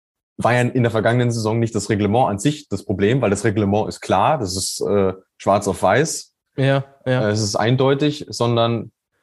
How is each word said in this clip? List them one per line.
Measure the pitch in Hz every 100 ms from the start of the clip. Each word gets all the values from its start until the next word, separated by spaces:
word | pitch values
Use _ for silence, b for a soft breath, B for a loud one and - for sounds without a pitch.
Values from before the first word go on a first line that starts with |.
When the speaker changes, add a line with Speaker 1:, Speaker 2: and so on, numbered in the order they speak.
| _ _ _ -
Speaker 1:
war | 117
ja | 123
in | 120 127
der | 117
vergangenen | 107 98 110 120
Saison | 117 107 117
nicht | 113
das | 107 -
Reglement | 104 101 120 131
an | 98
sich | 147 147 -
das | 98 -
Problem, | 95 101 139
weil | 127
das | 98
Reglement | 117 104 101 104 -
ist | -
klar, | - 95 117 151
das | 95 92
ist, | - -
äh, | 90 101 95 92 - -
schwarz | - 101 98
auf | 87
weiß. | 95 117 160 - - _ _ -
Speaker 2:
Ja, | 135 135 - _ 127
ja. | 127 104
Speaker 1:
Äh, |
es | 107
ist | 104 -
eindeutig, | 110 131 135 139 147 147 -
sondern | - 120 117 117 117 113 _ _ _